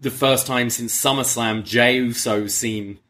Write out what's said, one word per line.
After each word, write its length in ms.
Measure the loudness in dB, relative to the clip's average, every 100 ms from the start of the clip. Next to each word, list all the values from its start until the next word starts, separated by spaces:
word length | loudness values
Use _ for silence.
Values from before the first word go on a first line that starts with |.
the 100 | -8
first 360 | 0 2 2 0
time 220 | -2 0
since 280 | -2 -4 0
SummerSlam 640 | 0 0 0 -2 -2 -2
Jey 340 | 0 4 4 4
Uso's 580 | 0 -2 0 0 0 -2
seen 420 | -2 -4 -6 -12 _